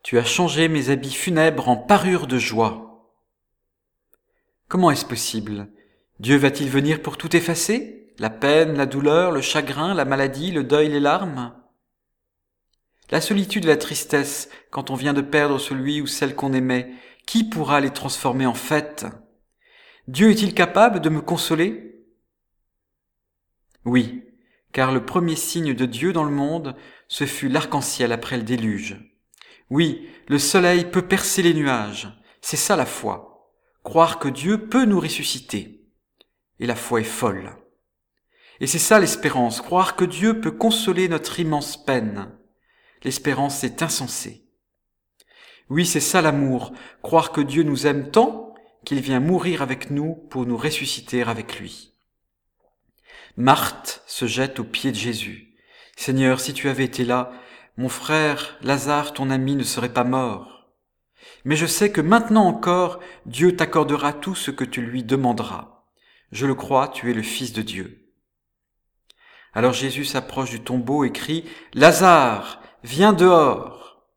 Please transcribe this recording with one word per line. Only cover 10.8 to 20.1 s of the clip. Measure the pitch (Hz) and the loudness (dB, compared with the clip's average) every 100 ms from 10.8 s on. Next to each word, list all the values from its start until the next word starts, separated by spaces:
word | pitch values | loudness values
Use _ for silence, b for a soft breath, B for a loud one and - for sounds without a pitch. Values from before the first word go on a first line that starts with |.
| 151 | 2
les | 147 | 0
larmes ? | 143 175 190 131 120 - _ _ _ _ _ _ _ _ _ _ _ _ _ _ _ | 0 0 -2 -8 -10 -14 _ _ _ _ _ _ _ _ _ _ _ _ _ _ _
La | 156 | -4
solitude | - 202 196 220 165 | 0 -2 0 -2 2
et | |
la | 147 | 2
tristesse, | - 147 - 147 139 - - B B | 0 -8 -2 -2 -2 -6 -12 B B
quand | - 135 | -10 -8
on | 131 | -4
vient | 139 | 0
de | 143 | -2
perdre | 139 151 147 135 | 2 2 2 0
celui | - 135 135 147 | -2 -4 -2 -4
ou | 135 | -4
celle | - 139 139 | -4 -4 -2
qu'on | 139 | -2
aimait, | 131 127 127 123 B B B - | 0 0 -2 -4 B B B -2
qui | 226 | -2
pourra | 226 165 143 143 | 0 -4 0 2
les | 139 | 0
transformer | - 139 - 139 127 131 | -4 -8 -4 -2 0 0
en | |
fête ? | 113 - 147 147 - - - _ _ _ _ b b b b | -2 -2 -2 -2 -12 -14 -14 _ _ _ _ b b b b
Dieu | - | -10